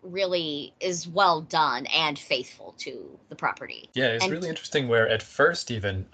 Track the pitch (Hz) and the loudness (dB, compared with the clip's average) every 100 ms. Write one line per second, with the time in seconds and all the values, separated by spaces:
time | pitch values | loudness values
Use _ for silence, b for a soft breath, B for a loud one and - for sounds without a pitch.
0 | 185 180 190 180 160 147 - - 185 175 | -10 -2 0 0 -2 -6 -8 -6 -4 -4
1 | 170 170 190 160 165 165 151 123 135 151 | -4 4 4 4 0 2 2 0 0 0
2 | 156 143 - 135 123 - 95 - 147 123 | 2 -2 -2 -2 -2 -14 -20 -14 -12 -12
3 | 73 69 _ - 143 - 131 60 - 123 | -14 -18 _ -6 -4 -4 -10 -16 -10 -2
4 | 131 113 185 160 175 160 - 151 123 117 | 0 2 0 -2 -4 -6 -2 -2 4 4
5 | 110 110 - - 151 175 - 113 101 95 | 4 2 -2 2 4 4 -4 -4 -2 -4
6 | - | -4